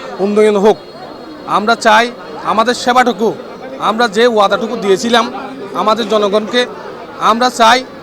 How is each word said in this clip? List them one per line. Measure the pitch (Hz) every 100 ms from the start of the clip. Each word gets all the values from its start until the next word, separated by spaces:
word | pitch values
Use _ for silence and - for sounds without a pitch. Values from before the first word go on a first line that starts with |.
| - -
উন্নয়ন | 196 208 214 208
হোক, | 208 196 - - - - - - -
আমরা | 170 208 226
চাই | 233 214 240 240 - -
আমাদের | 156 202 226
সেবাটুকু, | 240 254 247 247 190 220 143 - - - -
আমরা | 165 220 240
যে | 190 247
ওয়াদাটুকু | 214 196 196 220 233
দিয়েছিলাম | 196 185 233 233 240 - - - -
আমাদের | - 208 220 214
জনগণকে, | 214 202 208 214 247 247 - - - - -
আমরা | 185 226 254
চাই | 247 226 254 254 -